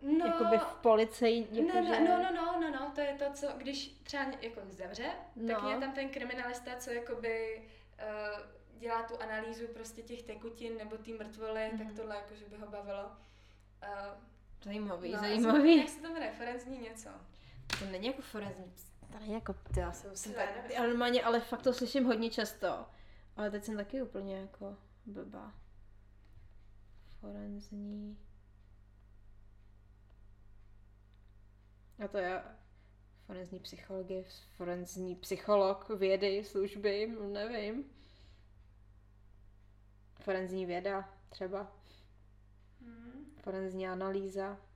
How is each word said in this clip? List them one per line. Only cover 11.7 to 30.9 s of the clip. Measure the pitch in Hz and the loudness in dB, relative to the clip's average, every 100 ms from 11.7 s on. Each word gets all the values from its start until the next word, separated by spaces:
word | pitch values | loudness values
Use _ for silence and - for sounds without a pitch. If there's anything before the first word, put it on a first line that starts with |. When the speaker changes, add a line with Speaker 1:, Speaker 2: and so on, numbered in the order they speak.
Speaker 2:
Mhm. | 220 214 | -2 -6
Speaker 1:
tak | 214 | -8
tohle | 220 208 | -6 -6
jakože | 202 214 208 | -8 -14 -16
by | 208 | -14
ho | 208 | -10
bavilo. | 208 202 196 202 - - - - - - - | -10 -6 -6 -6 -10 -20 -20 -20 -20 -20 -14
Eh, | 202 202 202 202 - - - - | -8 -8 -8 -12 -18 -20 -20 -14
Speaker 2:
Zajímavý, | 202 208 208 175 180 | -8 -4 -4 -4 -2
Speaker 1:
no, | 208 | 0
Speaker 2:
zajímavý. | 208 220 226 285 294 330 | 2 6 8 10 12 10
Speaker 1:
jak | - | 8
se | - | -4
to | 330 | -6
jmenuje? | 330 240 | -4 -4
Forenzní | - 240 247 254 262 | -4 -6 -6 -8 -8
něco. | 226 226 208 190 - - - - - - | -8 -10 -14 -16 -18 -20 -18 -16 -6 -6
Speaker 2:
To | 196 | -4
není | 185 220 | -2 -2
jako | 277 | -4
forenzní | - 214 202 185 180 - | -6 -8 -8 -10 -14 -16
ps-, | - - - | -20 -20 -16
to | 214 | -12
není | 214 | -6
jako, | 214 220 | -6 -4
ty, | 190 - - | -8 -2 0
já | 175 | 0
jsem, | - 208 190 | -4 -10 -10
jsem | 208 | -8
Speaker 1:
Já | 196 196 | -2 -2
Speaker 2:
tak, | - | -2
Speaker 1:
nevím. | - | -4
Speaker 2:
já | 240 | 2
normálně, | 233 240 240 247 | 4 6 6 6
ale | 233 233 | 6 4
fakt | 226 233 | 4 2
to | 262 | 2
slyším | 247 240 277 254 | 4 2 4 6
hodně | 226 226 | 6 2
často. | 233 214 - 185 104 - - - - - - | 2 -2 0 0 0 -6 -14 -18 -20 -16 -4
Ale | 208 | -2
teď | 208 | -2
jsem | 202 214 | -4 -4
taky | 202 269 | -2 -2
úplně | 247 - 196 190 | -2 -4 -4 -6
jako | 196 - 196 202 - - 233 | -6 -10 -10 -10 -18 -18 -12
blbá. | 202 190 208 214 - - - - - - - - - - - - - - - - - | -10 -10 -12 -12 -16 -18 -18 -20 -20 -20 -20 -20 -20 -18 -18 -20 -20 -20 -20 -18 -14
Forenzní. | 208 202 208 208 208 208 208 208 208 208 - - - - - - - - - - - - - - - - - - - - - - - - - - - | -10 -8 -8 -8 -10 -8 -8 -8 -8 -12 -16 -20 -20 -20 -20 -20 -20 -20 -20 -20 -20 -20 -20 -20 -20 -20 -20 -20 -20 -20 -20 -20 -20 -20 -20 -20 -20